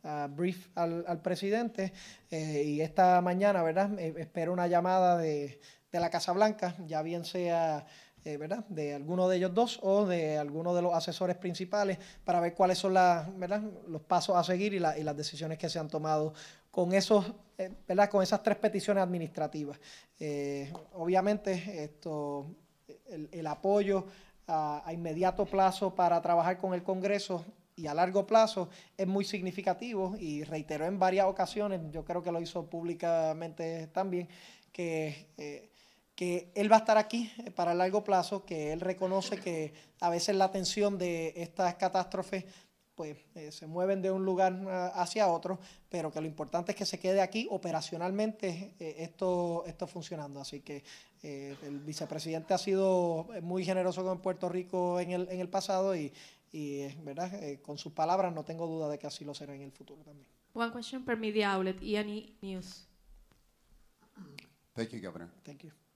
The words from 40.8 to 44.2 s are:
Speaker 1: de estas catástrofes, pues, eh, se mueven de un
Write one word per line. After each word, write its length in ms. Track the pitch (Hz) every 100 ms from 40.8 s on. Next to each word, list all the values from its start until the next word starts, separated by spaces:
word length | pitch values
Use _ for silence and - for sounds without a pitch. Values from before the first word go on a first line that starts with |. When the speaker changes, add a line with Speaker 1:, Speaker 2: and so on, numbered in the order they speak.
| 202 196
Speaker 1:
de 360 | 180 170 165 170
estas 400 | 170 - 180 180
catástrofes, 680 | 190 190 185 190 185 190 185 - _ _ _ -
pues, 200 | 156 147 _ -
eh, 160 | 151
se 160 | 151 156
mueven 340 | 165 185 196
de 80 | 190
un 140 | 190